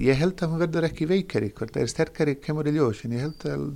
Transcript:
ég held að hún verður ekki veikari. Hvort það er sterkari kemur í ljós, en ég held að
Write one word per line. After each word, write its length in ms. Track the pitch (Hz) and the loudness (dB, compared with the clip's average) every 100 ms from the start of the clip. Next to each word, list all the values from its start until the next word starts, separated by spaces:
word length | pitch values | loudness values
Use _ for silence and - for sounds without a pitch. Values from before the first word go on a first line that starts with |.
| 127 | 4
ég 120 | 135 | 4
held 200 | 170 185 | 4 0
að 160 | 165 | -2
hún 80 | 160 | 0
verður 240 | 175 170 160 | 0 0 -2
ekki 240 | - 156 | 0 0
veikari. 400 | 190 190 113 107 | 0 0 -2 -2
Hvort 200 | - 110 | -4 -6
það 80 | - | -2
er 80 | 117 | -2
sterkari 440 | - 160 - 151 139 | 0 -2 0 0 0
kemur 280 | - 151 147 | -2 -2 0
í 40 | |
ljós, 300 | 151 131 104 | 2 2 0
en 140 | 120 117 | -4 -4
ég 80 | 147 | -4
held 200 | 156 151 | -6 -6
að 160 | 143 143 | -4 -4